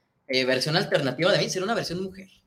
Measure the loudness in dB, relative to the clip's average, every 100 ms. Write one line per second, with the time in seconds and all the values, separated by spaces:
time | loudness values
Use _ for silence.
0 | _ _ -2 0 2 2 2 0 2 0
1 | 0 0 2 2 0 -2 -2 -2 -4 -6
2 | -8 -10 -20 _